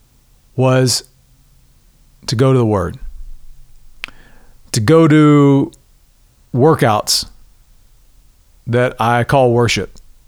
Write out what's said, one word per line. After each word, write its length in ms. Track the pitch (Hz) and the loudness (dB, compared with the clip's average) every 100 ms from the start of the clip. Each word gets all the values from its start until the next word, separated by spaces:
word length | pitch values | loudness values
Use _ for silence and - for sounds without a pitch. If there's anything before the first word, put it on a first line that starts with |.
| _ _ _ _ _ | _ _ _ _ _
was 480 | - 131 131 127 - - _ _ _ _ _ _ _ _ _ _ _ - | -4 0 0 0 -4 -8 _ _ _ _ _ _ _ _ _ _ _ -10
to 80 | 113 | -2
go 160 | 131 | 0
to 60 | 131 | 2
the 60 | |
Word, 340 | 113 101 87 - - - - - - - - - - - - - - - - _ - | 0 -2 -4 -10 -16 -14 -16 -16 -18 -20 -20 -20 -20 -20 -20 -20 -20 -20 -20 _ -10
to 80 | - | -4
go 280 | 107 160 160 | 2 4 4
to 640 | 151 151 147 143 139 - - _ _ _ _ _ _ _ | 4 4 4 4 2 -2 -8 _ _ _ _ _ _ _
workouts 760 | 123 151 151 127 104 - - - - - _ _ _ _ _ _ _ _ _ _ _ - | 0 0 2 0 -2 -4 -6 -8 -16 -20 _ _ _ _ _ _ _ _ _ _ _ -6
that 260 | 120 127 - | -2 -2 -2
I 240 | 113 120 | -2 0
call 280 | 120 139 127 | 0 0 2
worship. 460 | 120 120 104 92 - - - | 2 0 -2 -8 -14 -20 -20